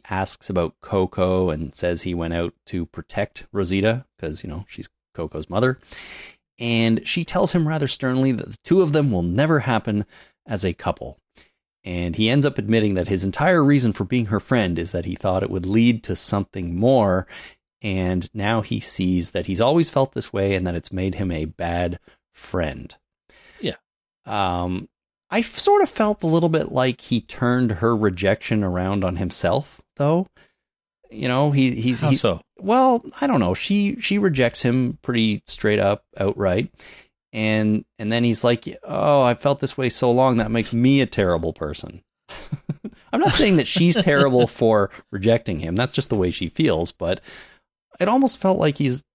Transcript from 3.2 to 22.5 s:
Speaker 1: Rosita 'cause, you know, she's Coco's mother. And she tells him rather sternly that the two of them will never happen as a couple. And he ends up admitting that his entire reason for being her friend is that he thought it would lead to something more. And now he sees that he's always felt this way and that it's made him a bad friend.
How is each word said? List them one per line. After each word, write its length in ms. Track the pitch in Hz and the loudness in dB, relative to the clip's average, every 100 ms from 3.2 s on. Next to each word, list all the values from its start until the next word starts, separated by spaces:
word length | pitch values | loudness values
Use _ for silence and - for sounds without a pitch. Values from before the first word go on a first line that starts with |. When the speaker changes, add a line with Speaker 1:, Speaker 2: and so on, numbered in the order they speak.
| 104 - - | -8 -10 -8
Speaker 1:
Rosita 540 | 101 90 98 104 120 - - | -4 -2 0 0 0 -6 -10
'cause, 260 | 82 78 | -10 -8
you 60 | - | -10
know, 160 | - 101 | -12 -12
she's 180 | - - _ _ | -16 -16 _ _
Coco's 360 | - 78 76 78 | -10 -8 -8 -6
mother. 280 | 92 127 131 - - - - - - _ - | 0 0 -2 -10 -16 -16 -18 -20 -20 _ -8
And 480 | 117 117 113 113 - | -2 2 2 2 -2
she 200 | 175 165 | -4 -2
tells 280 | 185 202 | 0 2
him 140 | 180 156 | 2 0
rather 200 | 156 143 | -2 -2
sternly 420 | - 131 127 135 | -2 -2 0 0
that 180 | 117 - | 0 -6
the 80 | 107 | -8
two 180 | - 185 | 2 2
of 120 | 170 | 4
them 180 | 151 143 | 2 2
will 120 | 95 | 2
never 360 | 87 98 156 156 | 0 2 2 2
happen 460 | 123 117 - 104 - - - _ - | 2 0 0 -2 -4 -12 -20 _ -8
as 180 | 104 | -4
a 80 | 95 | -2
couple. 440 | 80 98 - - - _ - _ _ _ _ 95 | -2 -6 -6 -8 -16 _ -20 _ _ _ _ -8
And 300 | 87 87 82 | -4 -4 0
he 120 | 110 | 2
ends 160 | 139 143 | 2 2
up 120 | 131 | 0
admitting 380 | 101 113 107 95 | 0 2 2 0
that 120 | 85 | 0
his 160 | 95 | -2
entire 400 | 95 - 160 175 | -2 0 2 4
reason 300 | 143 143 120 | 4 4 2
for 100 | - | -2
being 220 | 95 123 107 | -2 -2 0
her 160 | 104 | -2
friend 360 | - 123 95 85 | 0 0 0 -2
is 140 | 85 | -4
that 140 | 87 85 | -6 -6
he 100 | 87 | -4
thought 260 | 98 92 | -2 -2
it 80 | 104 | -2
would 160 | 92 92 | -4 0
lead 380 | 107 117 113 | 2 2 2
to 140 | - 90 | -2 -6
something 580 | - 101 95 95 87 87 | -2 -2 -4 -8 -6 0
more. 480 | 117 135 101 92 92 - - - _ _ | 2 4 4 2 -2 -12 -20 -20 _ _
And 480 | 107 95 90 92 - | -4 -2 0 -2 -4
now 260 | 107 101 113 | -4 -2 -2
he 200 | - 107 | -2 -4
sees 500 | - - 92 90 82 | -4 -2 0 0 -2
that 140 | - 92 | -4 -4
he's 160 | 95 | 0
always 280 | 117 165 151 | 2 2 2
felt 220 | 139 135 | 0 -2
this 220 | - - | -4 -6
way 200 | 98 98 | -2 0
and 140 | 95 92 | 0 -2
that 80 | 87 | -4
it's 160 | - | -6
made 240 | 95 95 87 | -4 -4 -2
him 160 | 92 | -4
a 140 | 80 78 | -4 -6
bad 520 | - 85 85 87 85 _ _ _ | -6 -4 -2 -4 -6 _ _ _
friend. 600 | - - | -14 -6